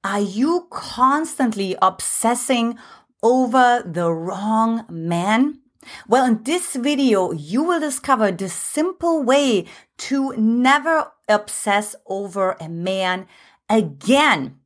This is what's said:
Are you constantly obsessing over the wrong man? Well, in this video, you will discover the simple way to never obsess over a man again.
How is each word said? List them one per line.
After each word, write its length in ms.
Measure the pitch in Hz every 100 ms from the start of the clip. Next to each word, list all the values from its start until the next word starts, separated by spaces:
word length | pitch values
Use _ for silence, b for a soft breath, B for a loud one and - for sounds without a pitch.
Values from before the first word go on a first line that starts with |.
| 190
Are 100 | 208
you 460 | 202 196 277 349 349
constantly 1040 | - - - 254 285 320 - 254 208 196 -
obsessing 960 | 190 190 - - 226 240 - 247 233 233 B B B _
over 640 | 226 254 254 262 247 240 -
the 260 | 165 170
wrong 720 | 165 165 185 208 220 226 226 226
man? 720 | 165 165 175 190 220 285 302 _ _ B B B
Well, 180 | 233 254
in 160 | 220
this 340 | 226 349 349 262
video, 560 | 247 285 269 202 185
you 300 | 160 147 214
will 180 | 320 349
discover 520 | 302 262 - 254 214
the 180 | 180 190
simple 720 | - - - 330 359 339 320
way 440 | 240 269 285 208 165 B B _ -
to 260 | 277 269 -
never 760 | 220 233 254 285 285 320 - _ -
obsess 680 | 208 208 - - 202 208 - -
over 500 | 190 202 190 185 185
a 80 | 160
man 600 | 170 180 190 185 185 185 b b b _
again. 880 | 220 175 139 - 269 302 185 127 -